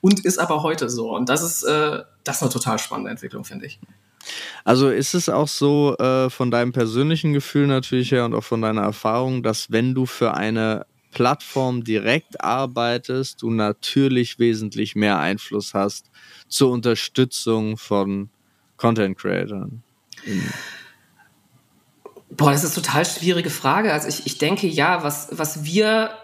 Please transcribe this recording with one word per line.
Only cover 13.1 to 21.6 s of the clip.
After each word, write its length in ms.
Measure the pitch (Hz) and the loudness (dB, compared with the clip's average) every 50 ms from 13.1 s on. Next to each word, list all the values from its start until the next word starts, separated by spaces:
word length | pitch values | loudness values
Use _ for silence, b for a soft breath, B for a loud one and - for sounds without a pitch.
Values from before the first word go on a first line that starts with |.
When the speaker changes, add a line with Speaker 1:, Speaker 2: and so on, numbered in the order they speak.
| 127 131 135 - - - | -4 -4 -4 -6 -8 -6
Speaker 2:
du 100 | - 113 | -4 -2
natürlich 880 | 113 113 107 104 104 _ - - - 139 139 135 131 123 123 117 - - | 0 2 2 2 0 _ -4 -2 2 4 4 4 4 2 2 0 0 2
wesentlich 560 | 117 117 113 107 110 107 - 110 107 110 - | 2 2 4 2 -2 -6 -4 -4 -6 -4 0
mehr 240 | 104 104 104 101 85 | 0 2 2 2 2
Einfluss 540 | 73 85 98 104 - - - 104 98 - - | 0 -2 -2 -4 -6 -6 -6 -6 -6 -2 -2
hast 380 | 101 98 104 - - - B B B B B B B B B | 0 0 0 -2 -6 -18 B B B B B B B B B
zur 220 | - - 139 131 | 0 2 4 4
Unterstützung 1080 | 123 120 110 123 113 - - - _ - 131 123 - - - 113 113 110 110 107 110 107 | 4 2 2 2 0 0 -2 -4 _ 2 2 2 0 -6 0 0 0 2 0 -2 -4 -6
von 500 | - - 104 101 98 98 98 98 98 107 _ _ _ _ _ _ _ _ _ | -4 -2 0 0 0 0 -2 -4 -6 -8 _ _ _ _ _ _ _ _ _
Content-Creatern? 1080 | _ - 117 117 110 104 95 95 - - 98 95 92 92 98 104 98 95 - - 117 - _ _ _ _ _ - B B B 104 92 B B B B B B B B B B B B B B B B B B B _ _ _ _ _ | _ 0 2 2 2 2 0 -2 -4 -4 -4 -2 -2 -2 -4 -6 -8 -10 -10 -12 -14 -18 _ _ _ _ _ -20 B B B -4 -4 B B B B B B B B B B B B B B B B B B B _ _ _ _ _